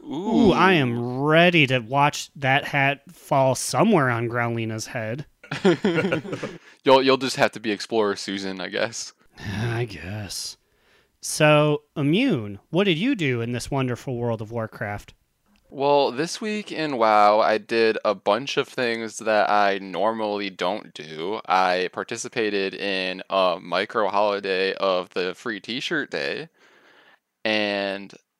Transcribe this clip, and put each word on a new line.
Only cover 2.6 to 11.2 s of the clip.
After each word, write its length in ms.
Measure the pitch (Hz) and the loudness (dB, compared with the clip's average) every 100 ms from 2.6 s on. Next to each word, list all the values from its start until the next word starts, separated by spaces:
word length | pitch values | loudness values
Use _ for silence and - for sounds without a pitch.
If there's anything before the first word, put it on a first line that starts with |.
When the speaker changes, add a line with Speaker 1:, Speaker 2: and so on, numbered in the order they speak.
| - | 0
Speaker 1:
hat 340 | 147 139 139 - | 0 0 -2 -8
fall 440 | - - 143 131 127 | -16 -2 2 2 0
somewhere 560 | - 127 196 190 131 | -2 0 4 4 2
on 180 | 117 120 | 0 -2
Growlina's 600 | 120 117 117 113 110 - | -2 -2 -2 -4 -6 -8
head. 360 | 127 110 135 - _ - - 196 | -8 -8 -8 -10 _ -12 0 2
Speaker 2:
<laughs> 0 | 156 208 165 175 160 185 165 - - - _ 135 | 2 2 0 -2 -2 -6 -10 -10 -14 -20 _ 4
You'll, 180 | 135 | 6
you'll 140 | 135 131 | 6 2
just 200 | 131 143 | 0 0
have 160 | 113 | 0
to 80 | 110 | 0
be 100 | 113 | -4
Explorer 460 | 101 - 113 104 98 | -4 -2 0 0 -2
Susan, 440 | - 98 98 92 | -6 -8 -8 -8
I 80 | 92 | -6
guess. 440 | 104 110 113 - - _ | -4 -4 -6 -14 -16 _
Speaker 1:
<sighs> 120 | - | -16
I 460 | - 101 117 117 120 | -10 -6 -4 -4 -6
guess. 720 | 87 87 107 98 - - - _ _ _ _ _ _ | -8 -12 -10 -10 -10 -12 -14 _ _ _ _ _ _